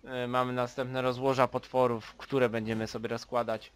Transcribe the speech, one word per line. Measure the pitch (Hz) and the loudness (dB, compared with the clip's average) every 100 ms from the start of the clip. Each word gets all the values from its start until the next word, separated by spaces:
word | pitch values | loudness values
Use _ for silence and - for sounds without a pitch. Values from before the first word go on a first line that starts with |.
E, | 123 127 123 | -8 -6 0
mamy | 127 127 | 2 2
następne | 127 123 - 127 127 | 0 -2 -4 -4 0
rozłoża | 127 123 135 131 123 | 0 2 2 4 4
potworów, | 131 - 131 127 117 - | 2 -2 2 2 2 -6
które | - - 139 123 | -16 -4 2 2
będziemy | 113 110 113 110 | 2 -2 -2 -2
sobie | 120 113 | -6 -6
rozkładać | 117 - 123 113 110 - | -6 -2 -2 0 -4 -6